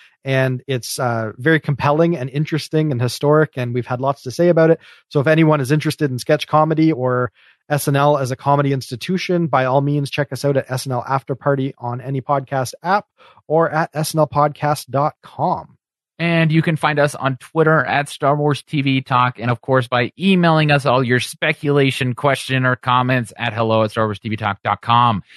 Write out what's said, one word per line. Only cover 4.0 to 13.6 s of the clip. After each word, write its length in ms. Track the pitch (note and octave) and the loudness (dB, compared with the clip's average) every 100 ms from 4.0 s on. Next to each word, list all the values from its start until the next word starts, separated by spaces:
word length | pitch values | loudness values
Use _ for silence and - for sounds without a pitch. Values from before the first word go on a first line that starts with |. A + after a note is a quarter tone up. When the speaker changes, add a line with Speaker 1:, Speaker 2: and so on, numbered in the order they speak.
| C3+ C3+ | -4 -4
Speaker 1:
to 80 | B2+ | -8
say 160 | - F3 | 0 2
about 220 | E3 D#3+ | 4 4
it. 100 | D#3+ - - _ | 2 -2 -20 _
So 100 | D3 | -2
if 80 | D3+ | 2
anyone 320 | D#3 D#3+ D3+ | 4 4 2
is 120 | B2 | 2
interested 360 | D3+ D#3 - D3 | 0 0 -2 -4
in 100 | B2 | -4
sketch 280 | - D3+ - | 0 -2 2
comedy 420 | D3+ D#3 D#3 D#3+ | 2 2 2 2
or 420 | C#3+ B2+ B2 B2 _ _ _ - | 2 -2 -2 -4 _ _ _ -4
S 180 | D3 - | -2 0
N 80 | C#3 | 2
L 200 | D3 D3 | 4 2
as 140 | B2+ | -2
a 60 | C3 | -4
comedy 340 | C#3 C#3+ C#3 | 0 2 2
institution, 760 | C3+ - A#2+ - F#3 - F3 E3 | -2 -6 -10 -4 -4 -2 -2 0
by 180 | C3 C3 | 0 2
all 160 | C#3 | 0
means, 280 | C#3+ D3 C#3 | 0 -2 -4
check 220 | - C#3+ | -4 -4
us 140 | C3 C#3+ | -2 0
out 100 | C3+ | 0
at 160 | - | -2
S 160 | C3 C3+ | -6 -4
N 60 | |
L 100 | B2 - | -6 -2
After 300 | C3+ - C3 | -4 -4 -6
Party 380 | C#3+ C#3 C3+ - | -2 -2 -4 -8
on 220 | A#2+ B2 | -10 -10
any 220 | B2 C3+ | -6 -8
podcast 520 | - C#3 C3 C3+ B2 - | -2 -4 -2 -6 -6 -8
app 260 | E3+ G3+ - _ - _ - | -2 -2 -4 _ -20 _ -2
or 220 | D#3+ | 0